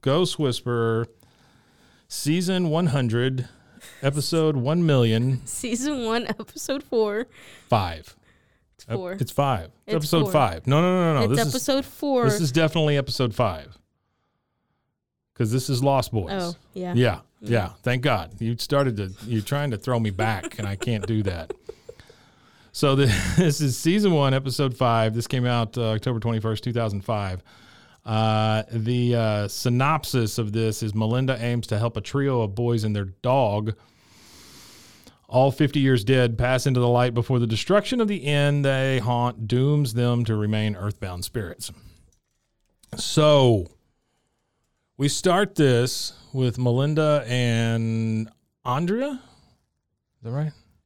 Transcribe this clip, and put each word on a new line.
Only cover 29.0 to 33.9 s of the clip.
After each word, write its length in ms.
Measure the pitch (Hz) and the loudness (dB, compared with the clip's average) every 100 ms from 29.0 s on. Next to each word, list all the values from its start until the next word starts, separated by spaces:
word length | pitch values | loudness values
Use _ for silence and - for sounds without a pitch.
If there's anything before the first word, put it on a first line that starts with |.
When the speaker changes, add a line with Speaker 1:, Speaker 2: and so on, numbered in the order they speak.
| 120 120 | 2 2
Speaker 1:
uh, 320 | 113 107 101 | 0 0 -2
synopsis 920 | - 131 120 135 156 - 131 113 - | -4 -2 0 2 0 -2 -2 -2 -2
of 140 | 107 | -4
this 280 | 107 113 107 | -2 -2 -2
is 140 | 110 | -4
Melinda 420 | 107 110 120 131 127 | -2 0 0 0 -2
aims 220 | 120 120 113 | -2 -4 -2
to 120 | 107 | -2
help 160 | 117 110 | -2 -4
a 40 | |
trio 420 | - 139 139 127 | -6 -2 0 0
of 120 | 110 | -2
boys 300 | 98 120 120 | -2 0 0
and 100 | 107 | 0
their 120 | 104 98 | -2 -4
dog, 680 | 95 127 131 120 104 107 110 _ | -6 0 2 2 0 -4 -8 _